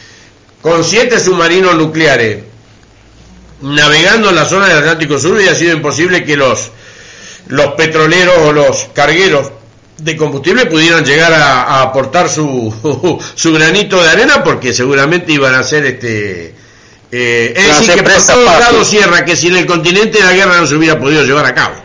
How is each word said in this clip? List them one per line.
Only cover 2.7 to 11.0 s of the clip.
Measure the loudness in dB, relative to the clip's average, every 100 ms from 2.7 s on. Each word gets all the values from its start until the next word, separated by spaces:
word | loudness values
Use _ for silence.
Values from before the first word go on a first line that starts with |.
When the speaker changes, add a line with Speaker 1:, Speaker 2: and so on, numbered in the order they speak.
| -20 _ _ _ -20 -20 -20 -20 -14
Speaker 1:
navegando | -4 0 2 2 2 2 2
en |
la | 0
zona | 0 0 2
del | 2
Atlántico | 0 -2 -2 -2
Sur | 0 0
hubiera | 2
sido | 2 0
imposible | -2 -2 -2 -2 -2
que | -2 0
los, | 0 -2 -6 -16 -20 -20 -20 -20 -20 -20 -6
los | -2 -2
petroleros | 0 -2 0 2 2 2 2
o | 2
los | 2 0 0 -6
cargueros | -2 0 2 0 0 -4 -12 -20 -20 _ -12
de | -8 -4
combustible | -4 -4 -2 0 0
pudieran | 0 2 2